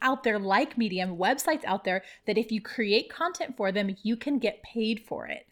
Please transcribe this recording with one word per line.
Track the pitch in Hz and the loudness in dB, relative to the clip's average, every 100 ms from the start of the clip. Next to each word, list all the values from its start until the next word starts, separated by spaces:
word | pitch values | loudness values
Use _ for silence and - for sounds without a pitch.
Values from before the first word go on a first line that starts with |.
out | 262 269 | 0 2
there | 247 214 | 2 0
like | 196 196 302 - | 4 2 2 0
Medium, | 220 185 185 175 | 0 0 -2 0
websites | 185 277 - 311 | 2 2 2 0
out | - 196 | 0 -2
there, | - 185 - - - | 0 -2 -4 -10 -2
that | 208 | 0
if | 226 | 0
you | 220 | -2
create | - - 214 208 - | -4 -2 2 2 2
content | - 339 359 330 - | -2 -2 -2 -6 -2
for | 196 | 0
them, | 190 196 196 | 0 0 -2
you | 214 226 | -2 -2
can | - 285 | 0 0
get | 208 - | 0 -2
paid | - 233 220 226 - | -6 -2 0 0 -4
for | - - | -8 -8
it. | - - | -10 -12